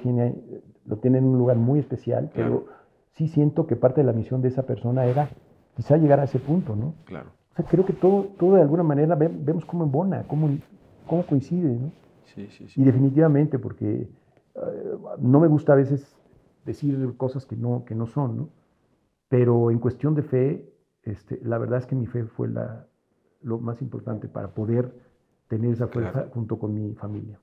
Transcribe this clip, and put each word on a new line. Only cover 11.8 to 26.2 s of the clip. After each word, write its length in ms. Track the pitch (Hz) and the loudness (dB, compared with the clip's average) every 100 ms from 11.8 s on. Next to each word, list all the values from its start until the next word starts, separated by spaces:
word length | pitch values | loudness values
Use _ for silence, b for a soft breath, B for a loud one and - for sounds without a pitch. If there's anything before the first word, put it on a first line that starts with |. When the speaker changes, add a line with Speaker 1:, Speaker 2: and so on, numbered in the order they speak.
| 143 - _ _ _ | -6 -12 _ _ _
Speaker 2:
Sí, 220 | 104 101 | -18 -18
sí, 160 | - - | -20 -6
sí. 120 | 131 | 2
Speaker 1:
Y 40 | 135 | 4
definitivamente, 720 | 127 139 143 160 143 151 127 | 6 4 4 4 4 2 -2
porque, 440 | 110 - 107 123 120 b b b _ - | -6 -6 -4 -4 -8 b b b _ -10
eh, 400 | - - - - - 160 | -10 -8 -8 -10 -10 -2
no 220 | 127 143 | 4 6
me 80 | 165 | 6
gusta 260 | 147 - | 4 4
a 40 | 139 | 4
veces 380 | 127 139 - _ _ _ _ _ | 4 -2 -6 _ _ _ _ _
decir 520 | 104 107 143 135 127 113 | -14 -6 -4 -2 -4 -4
cosas 300 | 127 135 - | -6 -6 -10
que 80 | 113 | -6
no, 300 | 120 123 123 | -4 -4 -4
que 100 | 110 | -6
no 100 | 113 | -4
son, 320 | 147 127 117 | -4 -4 -4
¿no? 120 | 156 _ _ _ _ _ _ _ _ | -10 _ _ _ _ _ _ _ _
Pero 420 | 123 123 117 117 | 2 4 4 4
en 80 | 117 | 2
cuestión 340 | 120 - 147 | 0 -2 0
de 100 | 151 | 0
fe, 460 | 151 131 135 170 - _ _ _ | 0 0 0 -2 -10 _ _ _
este, 360 | 107 104 - 123 | -12 -12 -12 -10
la 140 | 117 117 | -4 -4
verdad 220 | 113 123 | -2 -4
es 60 | 131 | -2
que 100 | 131 | -4
mi 100 | 113 | -4
fe 200 | 120 113 | -6 -6
fue 240 | - 117 | -6 -6
la, 360 | 117 113 110 - _ _ _ _ _ | -4 -8 -10 -20 _ _ _ _ _
lo 180 | 123 117 | -8 -6
más 220 | 117 117 | -6 -8
importante 460 | 127 110 110 107 110 | -10 -10 -10 -10 -10
para 220 | 110 98 | -10 -10
poder 440 | - 110 117 123 b b b b _ _ | -6 -2 0 -2 b b b b _ _
tener 240 | 110 120 | -4 -2
esa 160 | 113 120 | -2 -4
fuerza 240 | 120 110 | -4 -4
Speaker 2:
Claro. 180 | 131 | -6